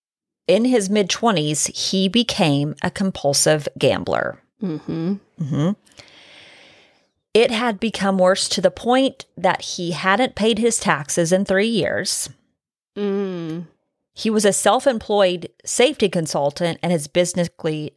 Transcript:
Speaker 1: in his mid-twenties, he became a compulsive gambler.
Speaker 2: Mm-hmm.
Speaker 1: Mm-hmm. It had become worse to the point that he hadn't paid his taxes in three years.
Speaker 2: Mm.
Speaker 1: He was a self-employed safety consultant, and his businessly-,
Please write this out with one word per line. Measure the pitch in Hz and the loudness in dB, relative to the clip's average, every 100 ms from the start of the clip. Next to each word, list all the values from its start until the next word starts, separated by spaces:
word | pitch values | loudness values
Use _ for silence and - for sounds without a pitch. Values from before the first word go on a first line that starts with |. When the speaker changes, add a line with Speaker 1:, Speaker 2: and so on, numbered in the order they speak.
| _ _ _ _ - | _ _ _ _ 0
Speaker 1:
in | 190 247 | 2 4
his | 247 190 | 2 2
mid-twenties, | 208 185 - 233 185 151 147 - | 2 0 0 0 2 0 -2 -4
he | - - 190 190 | -4 -2 0 2
became | 208 - - 170 143 143 - | 2 0 0 2 2 0 -4
a | 180 | -6
compulsive | - 190 - 139 143 - 156 147 - | -2 -4 -2 0 2 2 2 0 0
gambler. | 135 92 - 60 62 - _ _ | 0 0 -2 -2 -2 -8 _ _
Speaker 2:
Mm-hmm. | 190 151 - 165 165 196 - _ | -6 -6 -6 -4 -2 -4 -8 _
Speaker 1:
Mm-hmm. | 143 143 160 214 _ - - - - - - - - - _ _ _ _ _ 214 | -4 0 0 -2 _ -20 -20 -20 -20 -20 -20 -20 -20 -20 _ _ _ _ _ 2
It | 233 | 2
had | 220 240 196 | 2 -2 -2
become | 226 - 196 190 | -4 -2 0 2
worse | 180 190 - | 2 2 0
to | - | 0
the | 180 | 0
point | - 226 254 269 - - - | 0 0 2 2 -2 -16 -4
that | 180 - | -2 -2
he | - - 170 | -4 -8 -6
hadn't | 156 185 202 254 - | -2 0 2 0 0
paid | 220 220 | 0 2
his | 233 226 | 0 0
taxes | 208 147 147 - 165 | 0 -2 0 -2 2
in | 185 202 | 2 2
three | 190 220 | 0 2
years. | 226 123 101 190 - - - _ _ _ _ _ - | 0 -2 -2 -4 -4 -6 -12 _ _ _ _ _ -6
Speaker 2:
Mm. | 202 196 196 180 165 165 170 _ _ _ _ | -4 -2 -4 -6 -8 -8 -10 _ _ _ _
Speaker 1:
He | - 220 | -6 -2
was | 214 208 | 2 2
a | |
self-employed | - 214 226 277 226 - 208 190 180 165 - | 2 2 2 0 -2 -2 2 2 0 -8 -16
safety | - - 175 - 202 | -10 0 2 2 0
consultant, | 180 160 165 143 - 170 - | 0 -2 -2 -2 -2 -4 -2
and | 175 | -2
his | 175 147 | -2 0
businessly-, | 175 180 185 170 - 165 156 151 | 0 0 0 -4 -4 -6 -4 -8